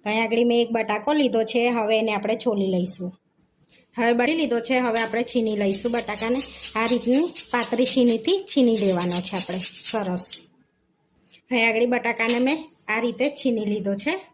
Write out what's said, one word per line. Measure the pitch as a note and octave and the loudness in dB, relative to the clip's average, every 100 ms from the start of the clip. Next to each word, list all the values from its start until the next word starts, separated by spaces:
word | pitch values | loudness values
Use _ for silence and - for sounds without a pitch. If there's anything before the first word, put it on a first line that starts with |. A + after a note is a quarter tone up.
તો | G#3 | -2
અહીં | A3 | -2
આગળ | A3+ A#3 A#3+ | 0 2 4
મેં | A#3 | 4
એક | A#3 A3+ | 2 0
બટાકો | G#3+ G#3 G#3 D4+ | -2 -2 0 2
લીધો | C4 G#3 A3 | 2 2 0
છે, | B3 A#3+ A#3 | 0 0 0
હવે | G#3+ A3 | 0 0
એને | A3 | 0
આપણે | G#3 G3+ A3+ | -2 -2 -2
છોલી | B3 G#3 F#3+ F#3 | -2 0 0 0
લઈશું. | F3+ - F3+ - _ _ _ _ _ - _ - | -2 -4 -10 -12 _ _ _ _ _ -20 _ -2
હવે | A#3 A#3+ | 2 4
બળી | B3 E4 | 2 2
લીધો | C#4+ A#3 A#3 | 0 -2 0
છે, | B3+ B3 | 0 2
હવે | A3+ | 0
આપણે | A3+ A#3 A#3+ | -2 -2 -2
છીની | B3+ A3 G#3+ | 0 0 0
લઈશું | G3+ G3 A#3+ A#3 | 0 0 -2 -2
બટાકાને. | G#3 G#3 A3+ B3+ - - - G#3+ | -4 -4 -2 -2 -4 -6 -6 -2
આ | A3+ | 2
રીતની | A#3+ A3+ C4 F4 - - | 2 2 2 2 -4 -4
પાતળી | B3 A#3 A#3 C4 | -4 -2 0 2
છીનીથી | - A#3+ A3+ A3+ F#4+ F#4+ | 4 4 4 0 -2 0
છીની | - A#3+ A3+ | 2 4 4
દેવાનો | G3+ F#3 F3 F3 F3+ | 2 0 0 -2 -2
છે | F#3+ | -4
આપણે, | - F#3 - - - | -2 -2 -4 -4 -4
સરસ. | A3 G3 F3+ - - - _ _ _ _ _ _ _ _ - _ | -4 -4 -4 -4 -6 -10 _ _ _ _ _ _ _ _ -20 _
અહીં | B3 A3+ | 0 2
આગળ | A3+ A#3+ | 2 2
બટાકાને | A#3+ A#3 A3+ A3+ A#3+ B3+ | 0 -2 -2 0 2 0
મેં | D#4 - _ - | -2 -6 _ -6
આ | A3 A#3+ | -2 -2
રીતે | A3+ C#4 C#4+ | 0 -2 0
છીની | C4 A3+ G#3 | -2 0 -2
લીધો | G#3 F#3+ G3 | -2 -2 -2
છે. | C#4+ F#4 - | -2 -4 -8